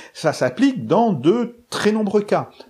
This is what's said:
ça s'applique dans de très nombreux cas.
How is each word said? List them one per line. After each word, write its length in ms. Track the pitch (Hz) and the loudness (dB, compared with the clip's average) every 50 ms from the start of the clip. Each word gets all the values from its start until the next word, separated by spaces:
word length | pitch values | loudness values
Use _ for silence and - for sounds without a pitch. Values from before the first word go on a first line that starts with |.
| - - | -16 -20
ça 220 | - - - 151 - | -8 -4 -2 -2 0
s'applique 520 | - 131 123 - - 277 277 262 160 110 | 0 -2 -2 0 2 2 2 0 0 -2
dans 280 | 151 190 220 240 220 170 | 0 2 2 2 2 0
de 420 | 123 127 165 220 247 226 233 - - _ - | 0 2 2 2 2 0 -4 -8 -14 _ -12
très 220 | - - - 208 | -4 0 0 0
nombreux 280 | 220 220 214 196 214 208 | 2 0 0 0 0 0
cas. 300 | 208 - 190 156 127 - - - - | 0 0 -2 -2 -2 -4 -12 -20 -20